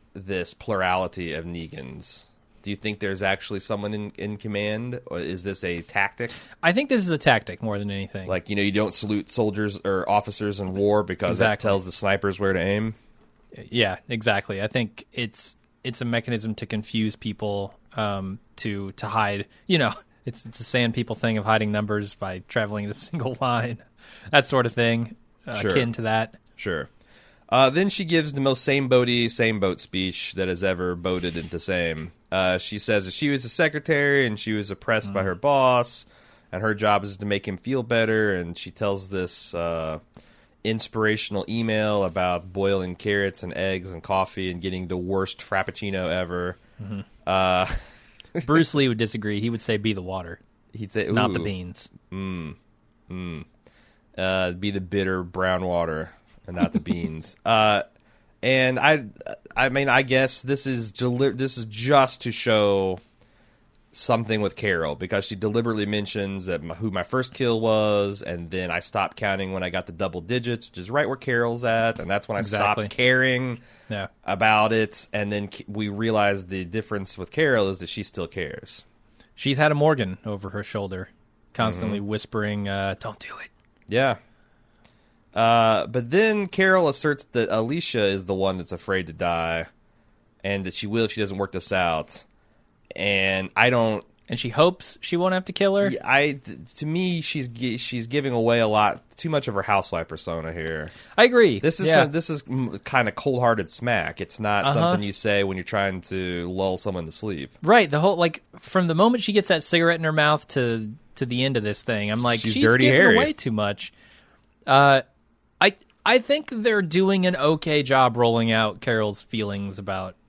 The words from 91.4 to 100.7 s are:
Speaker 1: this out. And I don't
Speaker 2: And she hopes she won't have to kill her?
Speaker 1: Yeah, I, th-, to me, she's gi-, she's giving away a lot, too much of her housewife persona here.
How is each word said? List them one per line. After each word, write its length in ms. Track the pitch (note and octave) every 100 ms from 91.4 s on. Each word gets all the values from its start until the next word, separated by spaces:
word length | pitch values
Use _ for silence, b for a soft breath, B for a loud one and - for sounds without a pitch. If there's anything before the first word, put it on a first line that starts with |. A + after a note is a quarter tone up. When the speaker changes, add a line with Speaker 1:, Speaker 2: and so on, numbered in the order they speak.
| G2
Speaker 1:
this 200 | F#2 -
out. 540 | F#2+ F2 D#2+ D2 - - _ _ _ _ _ - -
And 560 | G2+ G2 F#2+ F#2+ - -
I 140 | A#2+
don't 340 | B2 A2+ G#2+ - _ -
Speaker 2:
And 120 | A#2
she 100 | B2
hopes 480 | A#2 E3 F#3 - -
she 140 | - E3+
won't 200 | F#3 F#3
have 100 | F3+
to 80 |
kill 220 | F3+ G3 G3
her? 140 | G3+
Speaker 1:
Yeah, 80 | F3
I, 360 | - C3+ D3 C3+
th-, 300 | - D2 - -
to 80 | D3+
me, 340 | E3 F#3 F3
she's 260 | - D#3 B2
gi-, 300 | A#2 B2 A#2
she's 300 | - B2+ A2+
giving 260 | C#3+ C3+
away 260 | A#2+ A#2 A#2
a 80 | A2+
lot, 360 | G#2+ G#2 - - -
too 140 | E3
much 180 | D3+ C3
of 60 |
her 80 | G2
housewife 460 | F#2+ G2+ F#2 E2+ E2
persona 440 | D#2+ - E2 D#2+
here. 380 | E2 D#2+